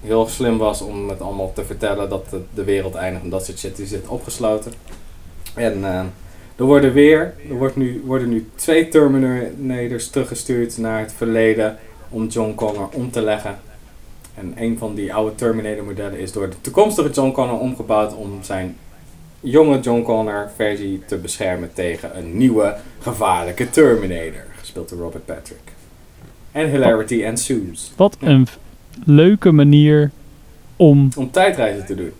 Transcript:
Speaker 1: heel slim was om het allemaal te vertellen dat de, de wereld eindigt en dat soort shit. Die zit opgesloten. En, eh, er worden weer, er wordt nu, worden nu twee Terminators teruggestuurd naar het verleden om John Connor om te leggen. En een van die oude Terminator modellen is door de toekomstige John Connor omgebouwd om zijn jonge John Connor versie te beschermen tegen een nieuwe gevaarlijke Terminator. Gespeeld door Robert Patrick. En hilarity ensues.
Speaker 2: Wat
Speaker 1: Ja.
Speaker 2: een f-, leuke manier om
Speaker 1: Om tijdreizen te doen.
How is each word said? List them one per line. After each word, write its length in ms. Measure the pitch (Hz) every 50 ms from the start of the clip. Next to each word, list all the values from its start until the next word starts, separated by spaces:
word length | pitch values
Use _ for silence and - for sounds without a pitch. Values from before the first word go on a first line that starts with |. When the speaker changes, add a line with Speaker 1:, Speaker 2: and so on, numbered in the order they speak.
Speaker 1:
heel 260 | - 107 110 113 113 113
slim 300 | - - 131 120 113 113
was 220 | 110 107 104 -
om 280 | 101 101 101 101 101 101
het 120 | 95 92
allemaal 320 | 82 95 98 98 95 92 -
te 100 | - 95
vertellen 440 | - 101 90 113 104 101 101 101 95
dat 220 | 98 95 - -
de, 100 | - 92 90 - -
de 100 | 104 95
wereld 300 | 101 98 98 92 95 82
eindigt 300 | 80 90 92 92 87 90
en 60 | 87
dat 140 | 85 95 95
soort 140 | - 92 -
shit. 180 | - 95 92
Die 100 | - 101
zit 200 | 95 104 95 - -
opgesloten. 640 | 123 123 - - - - 123 110 107 107 104 120 120 - - - - - - - - - - - - - - - -
En, 300 | - 120 113 107 98 98
eh, 140 | 98 92 92 92 92 92 - - - - - - - -
er 80 | - 127
worden 280 | 131 143 143 139 131
weer, 420 | 123 143 143 151 160 156 165 175 - - - -
er 60 | 139
wordt 200 | 123 135 131 -
nu, 260 | 139 131 123 123 120 -
worden 240 | 127 131 131 123 120
nu 200 | 117 113 110 - -
twee 340 | - - - 160 165 160 160
Terminators 1200 | - 156 147 139 135 135 131 127 127 123 120 90 - - 139 131 127 123 120 120 123 117 - -
teruggestuurd 680 | - 139 127 123 120 - - - 127 120 120 117 - -
naar 220 | 113 113 110 110
het 120 | 110 107 -
verleden 600 | - 120 113 113 113 113 110 110 110 110 107 107 - - - - - - -
om 180 | - 113 113
John 280 | 113 - 117 110 107 107
Connor 340 | 107 113 107 104 104 98 92
om 180 | - 135 123 127
te 100 | 120 120
leggen. 360 | 110 107 107 104 - 104 98 - - - - - - - - - - - - - - - -
En 180 | - 95 90 87
een 220 | - 113 117 113 113
van 160 | 113 107 104
die 200 | 104 101 95 95
oude 200 | 107 107 107 107
Terminator 500 | - 123 117 110 113 107 107 107 104 101
modellen 340 | 104 98 95 104 101 95 87
is 140 | 95 90
door 160 | - 107 98 92
de 100 | 90 -
toekomstige 500 | - - - 185 208 214 208 - 147 147
John 200 | 131 - 135 131
Connor 260 | 131 - 131 123 120 113
omgebouwd 560 | 127 127 127 - 110 - 110 107 107 107 110
om 240 | 113 107 98 101 98
zijn 360 | 92 - 101 92 92 92 85 - - - - - - - - - - - - -
jonge 400 | - 135 120 151 156 151 139 131
John 220 | 123 127 120 117
Connor 480 | 117 117 117 110 110 107 104 101 104 101 -
versie 460 | - 110 104 104 101 104 98 95 92 -
te 100 | - 101
beschermen 540 | 90 87 87 - - 107 92 90 85 87 82
tegen 460 | - - 90 87 82 80 - 80 - 90
een 180 | 87 82 85
nieuwe 380 | 101 131 127 113 107 104 101 107 - - - - -
gevaarlijke 680 | - 123 117 95 107 98 90 87 87 87 87 - 123 123
Terminator. 760 | - - 156 135 117 95 101 92 90 82 82 80 - - - - - -
Gespeeld 280 | - - - 92 85 -
door 100 | - 87
Robert 260 | 85 82 82 76 -
Patrick. 340 | - - - - - - - - - - - - - - - - - - - - - - - - -
En 180 | - 147 160 156
hilarity 520 | 135 139 127 117 113 110 107 107 123 113
ensues. 680 | 101 110 113 117 - - 135 113 98 90 85 - - - -
Speaker 2:
Wat 200 | - 185 202 - -
Speaker 1:
Ja. 80 | - 165
Speaker 2:
een 180 | 143 131 131
f-, 120 | - - - - - - - - - - - -
leuke 480 | - 147 147 160 185 214 202 - 190
manier 580 | 160 151 143 147 147 147 147 151 151 151 147 143 - - - - - - - - - - - - -
om 320 | - 180 156 143 143 139 135 123
Speaker 1:
Om 140 | 143 131 123
tijdreizen 560 | - 185 185 202 - - 120 107 101 101 98
te 80 | 95 98
doen. 180 | 92 90 82 -